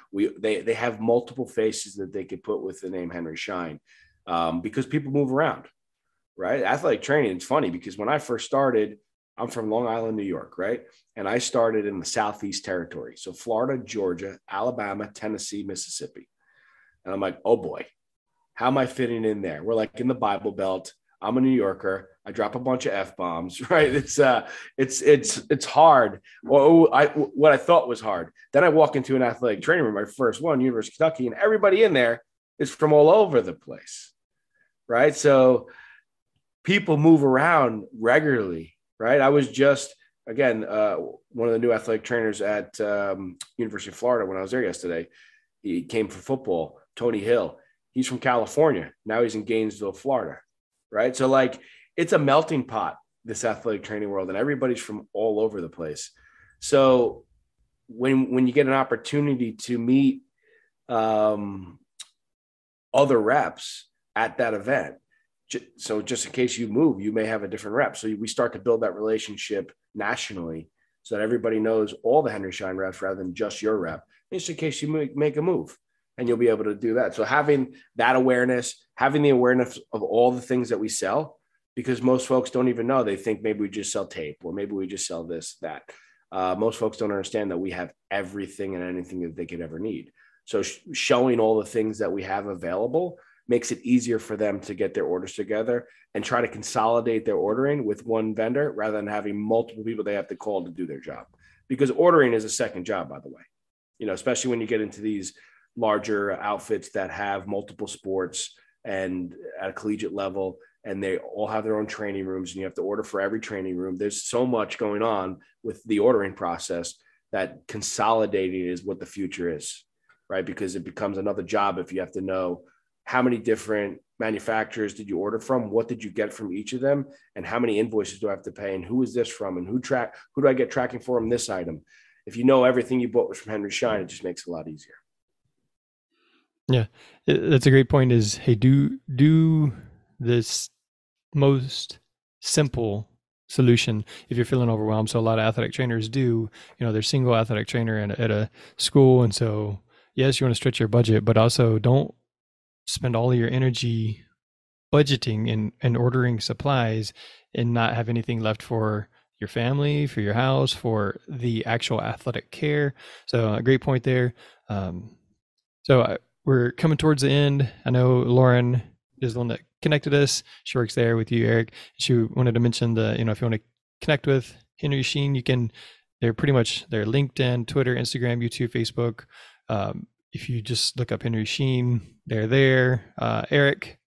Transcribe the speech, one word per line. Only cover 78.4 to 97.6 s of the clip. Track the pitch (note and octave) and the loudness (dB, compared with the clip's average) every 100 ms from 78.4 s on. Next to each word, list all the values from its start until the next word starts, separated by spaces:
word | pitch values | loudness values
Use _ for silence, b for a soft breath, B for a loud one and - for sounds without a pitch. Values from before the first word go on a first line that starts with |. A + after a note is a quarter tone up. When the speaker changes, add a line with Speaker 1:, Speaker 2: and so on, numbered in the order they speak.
| B2+ B2 - - _ - | 2 0 -2 -12 _ -2
Speaker 1:
having | A#2+ D3 | 0 4
the | D3 | 4
awareness | B2+ B2 B2+ A#2+ - - | 6 4 4 0 -6 -10
of | A2 | -8
all | F#2 A2 B2 | -2 4 4
the | B2 | 2
things | - B2+ A2+ | -2 -4 -2
that | G#2 | -4
we | A2 | -4
sell, | - F#2+ B2+ D#3 - _ _ _ - | -4 -2 -2 -4 -12 _ _ _ -8
because | B2+ A#2+ | -4 0
most | B2+ B2+ - | 2 2 2
folks | C3 B2+ | 0 0
don't | B2+ B2+ | 0 0
even | A#2 A#2 | 0 0
know. | C3 | 0
They | G#2+ G2 | 0 -2
think | A2+ G#2 | -4 -4
maybe | G#2+ G#2 | -4 -4
we | G2+ | -4
just | G#2 G2 | -6 -6
sell | G#2 F#2+ | -6 -6
tape, | - D2+ D2 | -10 -12 -12
or | F2 | -10
maybe | F#2+ G2+ | -8 -6
we | G2+ F#2 | -6 -6
just | G2 - | -8 -8
sell | E2+ | -10
this, | E2 E2 - - | -8 -10 -10 -12
that. | D#2+ C#2+ - - b b b | -12 -12 -18 -20 b b b
Uh, | F#2 F#2 F#2 | -4 -2 0
most | A2 A2 | -2 -2
folks | A2 - | -6 -4
don't | G#2+ | -4
understand | G2+ F#2+ A2 G2+ | -4 -4 -4 -4
that | F2 | -4
we | F#2+ | -6
have | F2 F2 - _ | -6 -10 -14 _
everything | G2 F#2 G2+ F#2+ - G2 F2+ | -6 -6 -8 -10 -8 -8 -6
and | |
anything | F2+ F#2 F2+ F#2 | -6 -8 -10 -10
that | E2+ | -10
they | D#2+ | -10
could | E2 E2+ | -12 -10
ever | D#2+ D#2+ | -12 -10
need. | A2 F#2 - b b b | -8 -8 -12 b b b
So | - G#2 | -6 -4
sh-, | G2 - - | -4 -8 -12
showing | C3 - B2+ C3 A#2 | -6 2 2 4 2
all | A2 A2 | 2 2
the | G2+ | 0
things | A#2 A2 G#2+ | -2 -2 -2
that | F#2+ | -4
we | F#2+ | -4
have | F#2+ G2 G2+ | -6 -6 -6
available | F#2 E2+ F#2 A#2+ D#3 F3+ - b b - | -8 -6 -4 -2 -2 -4 -8 b b -2
makes | A#2+ - | -2 0
it | A2+ | -6
easier | A#2+ B2 A#2 A2+ | 0 2 2 -4
for | - G#2 | -4 -2
them | G#2 G2 | -2 -2
to | - | -8
get | F#2 F#2+ | -4 -4
their | G#2 | -2
orders | D2+ F2+ F#2 | -2 -4 -6
together | - G2 G#2+ A2+ A#2+ b b b | -10 -4 -4 -2 -4 b b b
and | G#2 | -8
try | G#2+ A#2+ | -2 0
to | A#2 | 0
consolidate | A2 - B2+ A2+ A#2 A#2 A2+ | -6 -6 0 2 2 2 -2
their | A2+ | 0
ordering | F#2 G2 A2+ | 0 0 0